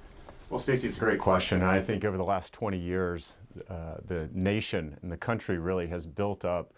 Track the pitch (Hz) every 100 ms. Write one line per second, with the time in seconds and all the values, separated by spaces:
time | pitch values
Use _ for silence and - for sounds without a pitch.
0 | - - - - - - - 127 113 -
1 | 110 98 - 92 - 92 92 95 95 101
2 | 104 92 90 95 - - 107 95 87 92
3 | 90 87 - - - 85 85 90 82 78
4 | - 87 78 95 95 104 - 101 78 69
5 | 92 82 - 113 - 90 82 92 85 87
6 | 80 - 101 98 90 87 -